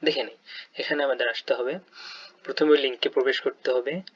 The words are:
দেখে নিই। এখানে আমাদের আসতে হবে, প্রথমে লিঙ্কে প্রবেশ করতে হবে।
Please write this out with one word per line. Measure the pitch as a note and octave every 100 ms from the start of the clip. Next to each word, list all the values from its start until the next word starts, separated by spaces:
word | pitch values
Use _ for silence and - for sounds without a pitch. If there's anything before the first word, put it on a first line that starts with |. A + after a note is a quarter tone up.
দেখে | D4+ -
নিই। | - - - - - -
এখানে | - D3
আমাদের | C#3 B2 A#2+
আসতে | - -
হবে, | B2 B2 F3+ - - - - - _
প্রথমে | - - D#3 D3
লিঙ্কে | C3+ B2 C3+
প্রবেশ | C#3 C3 B2+
করতে | C3+ - -
হবে। | B2+ B2 F3 F#3+